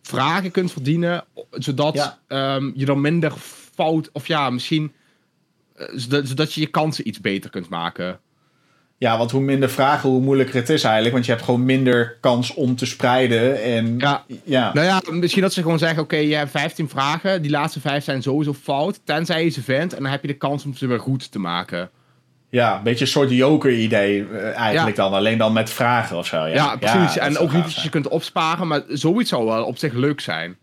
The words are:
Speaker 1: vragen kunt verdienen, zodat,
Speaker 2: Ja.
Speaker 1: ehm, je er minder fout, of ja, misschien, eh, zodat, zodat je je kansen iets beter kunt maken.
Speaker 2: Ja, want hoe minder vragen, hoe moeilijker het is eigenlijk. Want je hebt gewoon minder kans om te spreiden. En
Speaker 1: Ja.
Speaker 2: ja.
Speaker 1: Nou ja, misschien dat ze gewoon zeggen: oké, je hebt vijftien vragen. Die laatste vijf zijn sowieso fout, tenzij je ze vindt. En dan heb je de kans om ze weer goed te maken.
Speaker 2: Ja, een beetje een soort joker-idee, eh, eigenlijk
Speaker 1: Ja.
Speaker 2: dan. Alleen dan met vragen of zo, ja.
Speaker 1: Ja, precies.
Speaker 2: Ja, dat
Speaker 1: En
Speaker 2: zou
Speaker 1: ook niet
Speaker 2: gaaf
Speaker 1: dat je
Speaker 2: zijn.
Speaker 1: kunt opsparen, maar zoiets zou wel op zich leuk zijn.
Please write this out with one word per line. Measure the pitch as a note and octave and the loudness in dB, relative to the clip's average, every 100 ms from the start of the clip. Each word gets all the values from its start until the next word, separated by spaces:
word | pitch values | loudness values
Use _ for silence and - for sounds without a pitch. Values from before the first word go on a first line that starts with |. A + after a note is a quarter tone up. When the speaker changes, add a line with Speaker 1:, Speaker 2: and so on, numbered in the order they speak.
Speaker 1:
vragen | - - C#3 F3+ F#3 | -6 -2 0 0 -2
kunt | F#3+ F#3 | -2 -4
verdienen, | - C3 E3 E3+ F3 - - - | -4 -2 0 0 -2 -8 -18 -14
zodat, | - C3+ C#3 D3 | -8 -4 0 0
Speaker 2:
Ja. | D3 C#3+ - _ | 0 -4 -6 _
Speaker 1:
ehm, | C3+ C3+ C3+ C#3 C3+ | -4 -2 -2 -4 -2
je | C3+ | 0
er | C#3 | 2
minder | C#3+ E3+ D#3 - - - - - | 2 2 0 -4 -18 -20 -16 -2
fout, | D#3+ D#3+ D3+ | 0 0 -4
of | C#3 - | -12 -2
ja, | D#3 C3+ | 0 0
misschien, | B2 - D#3+ D3+ _ _ _ _ _ _ _ _ - | -2 -2 -2 -2 _ _ _ _ _ _ _ _ -18
eh, | - | -12
zodat, | C3+ A#2+ C#3+ C#3 | -10 -2 -2 0
zodat | C3 D#3 | -2 -2
je | D#3 | -2
je | D3+ | -2
kansen | E3 D#3 - A2 | 0 0 -2 -8
iets | G2+ | -4
beter | G#2 F#2+ - | -4 -4 -6
kunt | G2 E2 | -12 -8
maken. | E2+ E2+ - F2+ F2 _ _ _ _ _ _ _ _ | -6 -6 -6 -8 -8 _ _ _ _ _ _ _ _
Speaker 2:
Ja, | B2 A2+ | 0 2
want | A#2+ | 2
hoe | C3 | 0
minder | C3+ C3+ C3 | 2 2 2
vragen, | - C#3 D3 C3 | 2 2 4 2
hoe | B2+ | 2
moeilijker | C3 C3+ C3 B2+ | 4 2 2 0
het | A#2+ | 2
is | D#3 | 2
eigenlijk. | A#2+ A2 A2+ | 4 4 4
Want | B2 A#2+ | 2 0
je | |
hebt | A#2 | 0
gewoon | - B2 B2+ | 2 2 4
minder | C3 B2+ B2 A#2 - | 4 4 4 0 0
kans | C3+ A#2+ B2 | 2 2 0
om | - B2+ A#2+ | -2 -2 0
te | B2+ | -4
spreiden. | - B2+ B2+ B2+ A#2 B2 C3+ | 0 2 4 4 4 2 2
En | A#2 A#2 A2+ A#2+ | 0 0 0 0
Speaker 1:
Ja. | C#3+ C#3+ - B2+ | 0 0 -6 -14
Speaker 2:
ja. | - C3 G3+ | 0 0 2
Speaker 1:
Nou | D3 F3 | 2 2
ja, | F#3+ F3 | 2 0
misschien | E3 E3+ G3 | -2 0 2
dat | F#3+ | 0
ze | - | 0
gewoon | E3 D#3+ | 0 2
zeggen: | E3 D#3+ | 0 0
oké, | D3+ D#3 | -2 0
je | D3+ D3+ | 2 0
hebt | C#3+ | -2
vijftien | D3 D#3 - D3+ | -2 -4 -4 -6
vragen. | C#3+ C#3 E3 G3 F#3+ | -2 -2 0 -2 -2
Die | D3 | 0
laatste | D3 D3+ C#3+ | 0 -2 -4
vijf | C#3+ C#3+ | -4 -4
zijn | C#3+ C3+ | -2 -4
sowieso | B2+ C#3+ D3 | -2 -2 -2
fout, | C#3+ - C#3+ E3 G3+ | -4 -4 -2 -2 -4
tenzij | - D3+ E3+ D#3+ | -4 -4 -2 0
je | E3 | 0
ze | C#3 | -2
vindt. | A2+ C3+ F3 | -2 -2 -2
En | - | -4
dan | C3+ | -4
heb | C#3 | -4
je | C#3+ | -4
de | |
kans | C#3 C#3 C#3+ C#3+ | -4 -4 -4 -6
om | C3 | -6
ze | C3+ | -2
weer | A#2+ | -2
goed | B2+ C3 - | -2 -4 -4
te | G#2 | -6
maken. | F2 F2 F2+ F2 F2+ _ _ _ _ _ _ | -4 -4 -4 -8 -8 _ _ _ _ _ _
Speaker 2:
Ja, | B2 A#2 F#2+ | 2 2 2
een | |
beetje | A2 A#2+ C3+ | 0 0 0
een | |
soort | D3+ C3+ | 2 4
joker-idee, | B2 C3 D#3 C#3 A#2 A2 A2 G2+ G2+ G#2 | 4 4 4 4 2 2 2 2 0 -2
eh, | G#2 G#2+ - | -6 -6 -2
eigenlijk | A2+ G2+ A2 G#2 | 0 2 0 2
Speaker 1:
Ja. | |
Speaker 2:
dan. | G2 | 2
Alleen | G2 G#2+ A2+ | 2 2 4
dan | A2 | 4
met | A2 A2+ | 2 0
vragen | - A#2+ A#2+ A2 F2 | 0 2 2 0 -6
of | F2 | -2
zo, | E2 D#2+ | -2 0
ja. | |
Speaker 1:
Ja, | B2+ D3 A2 | 0 0 0
precies. | G#2 - | 2 4
Speaker 2:
Ja, | F2 | 2
dat | D#2+ C#3+ | 2 0
Speaker 1:
En | |
Speaker 2:
zou | D3 E3 | 0 2
Speaker 1:
ook | |
niet | |
Speaker 2:
gaaf | D#3+ | 2
Speaker 1:
dat | E3 | 0
je | - | -4
Speaker 2:
zijn. | D#3+ | -4
Speaker 1:
kunt | E3 D#3 | -2 -2
opsparen, | E3 - F3+ D#3+ E3 F3 | -4 -2 -2 0 -2 0
maar | D3 - | -2 -2
zoiets | C#3 D#3 G#3 A#3 | -2 0 2 0
zou | D3 A2+ | 0 0
wel | A2+ A#2 | 0 -2
op | A#2 | -4
zich | D#3 | -4
leuk | A#2 C#3+ D3 | 0 -2 -2
zijn. | - E2 E2+ F#2 | -6 -6 -8 -12